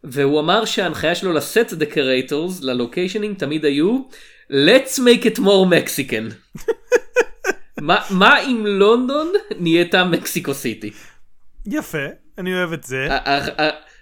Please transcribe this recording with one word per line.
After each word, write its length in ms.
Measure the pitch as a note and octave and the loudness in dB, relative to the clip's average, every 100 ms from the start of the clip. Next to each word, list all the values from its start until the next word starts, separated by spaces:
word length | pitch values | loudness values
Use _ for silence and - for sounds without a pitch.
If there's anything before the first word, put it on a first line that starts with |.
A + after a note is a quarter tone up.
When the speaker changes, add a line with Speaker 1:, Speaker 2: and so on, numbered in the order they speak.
Speaker 1:
והוא 360 | D3 C#3 C#3 D3+ | -6 0 2 2
אמר 240 | D#3+ G#3 | 2 0
שההנחיה 500 | A3 - F3+ D3+ D3+ | 0 -2 -4 -2 -2
שלו 180 | F3 F#3+ | -2 0
לסט 400 | D#3 - - A#3 | -2 0 0 0
דקורייטורס, 880 | E3 D3 E3 C3 B2+ - D3 F3 F3+ | -2 -2 0 0 0 -2 -4 -4 -6
ללוקיישנים, 720 | C3+ B2 A#2+ - F#3 G#3 G#3 | -4 -4 -4 -4 -4 -4 -6
תמיד 300 | G3 C#3 D#3 | -6 -4 0
היו, 340 | D3+ C#3 F3 B3+ C4 - - - _ | 0 2 2 0 -4 -20 -20 -20 _
"Let's 480 | C#3 D3+ C4 - - | 2 6 6 4 2
make 260 | B3 A#3 | 4 6
it 140 | A#3 A3 | 4 2
more 340 | G3 G3 F#3 | 2 4 6
Mexican." 880 | E3 - - C3+ A2 A2+ A2+ _ - - - - A#4+ - | 4 2 -6 -4 -6 -6 -14 _ -10 -6 -6 0 0 0
<laughs> 680 | B4+ - - - F#4+ - - | -2 -2 -4 -6 -6 -10 -8
מה, 180 | D3 G3 - | 0 0 0
מה 300 | F#3 G#3 C#4+ | 2 4 4
אם 260 | C#4+ A#3 G#3 | 2 -2 -2
לונדון 680 | G3 G3+ A#3+ B3+ C#4+ D#4+ G4 - - | 2 4 4 0 -2 0 -2 -2 -4
נהייתה 460 | E3+ E3 E3+ F#3+ | 2 2 4 2
מקסיקו 500 | F#3 D#3 - B2+ C#3 | 2 0 -2 -6 -6
סיטי? 360 | C3+ B2 G#2+ G#2+ - - - - - - - G3+ | -6 -6 -6 -12 -14 -20 -20 -20 -20 -20 -14 -8
Speaker 2:
יפה, 400 | D4+ - D#3 C3+ - - - | -8 -6 -8 -8 -12 -20 -10
אני 160 | F3+ | -6
אוהב 180 | F#3 F3 | -4 -4
את 120 | E3 | -6
זה. 220 | - C3 C#3 | -8 -6 -4
Speaker 1:
ה-, 200 | C#3 - | -4 -2
ה-, 320 | C#3 C#3 - | -2 -2 -2
ה-, 320 | D3+ - _ _ | -4 -4 _ _